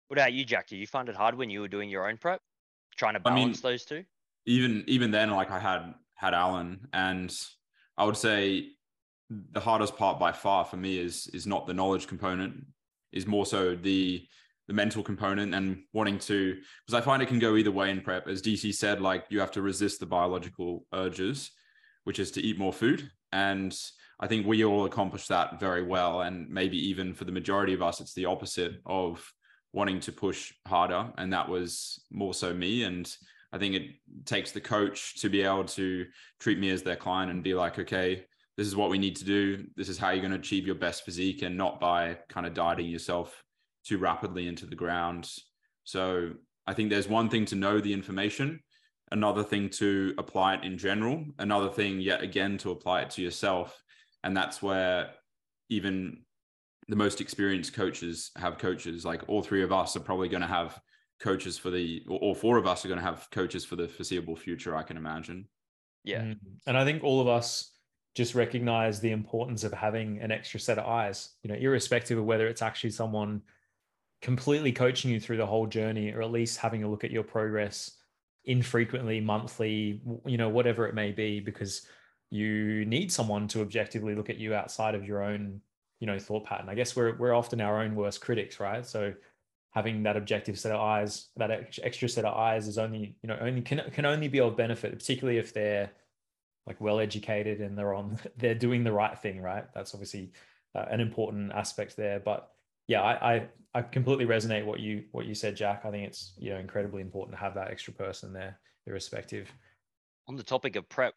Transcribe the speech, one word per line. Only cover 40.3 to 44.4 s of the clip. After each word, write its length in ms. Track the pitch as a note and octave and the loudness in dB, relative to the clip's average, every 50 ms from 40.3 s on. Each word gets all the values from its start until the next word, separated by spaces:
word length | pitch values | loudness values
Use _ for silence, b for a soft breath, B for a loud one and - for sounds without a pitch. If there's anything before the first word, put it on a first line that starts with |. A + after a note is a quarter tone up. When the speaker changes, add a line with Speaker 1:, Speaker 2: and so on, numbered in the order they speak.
| F#2+ | -2
Speaker 2:
achieve 320 | F#2+ - - G2+ F#2+ F#2 | -4 -4 -2 -2 -2 0
your 80 | G2 F#2 | -2 -2
best 300 | E2+ F2+ F2 E2+ - - | 0 -2 -2 -2 -4 -8
physique," 360 | - F2 F2 F#2 F#2+ F2+ - | -8 -4 -2 0 0 0 -2
and 160 | G2 F2+ F2+ | -4 -4 -2
not 220 | F#2 F#2+ F2+ - - | -2 -2 -2 -2 0
by 400 | F2 F2 F2 F2 E2+ E2+ E2+ - - - | 2 2 4 2 2 0 -4 -8 -12 -12
kind 160 | - F#2+ F2 | -8 -6 -6
of 80 | E2+ D#2+ | -4 -2
dieting 320 | F2 E2+ E2+ E2+ F2 E2+ | 0 2 2 2 0 -2
yourself 580 | E2+ E2+ E2 - - F2 F2 A2+ - - - - _ _ _ _ _ _ _ - | -4 -4 -6 -4 -2 -2 -2 -2 -4 -10 -20 -20 _ _ _ _ _ _ _ -6
too 120 | - G#2+ | -4 -2
rapidly 500 | F#2 F#2 E2+ E2 - - G2 F2 F2+ | 0 2 2 0 0 -2 -6 -4 -4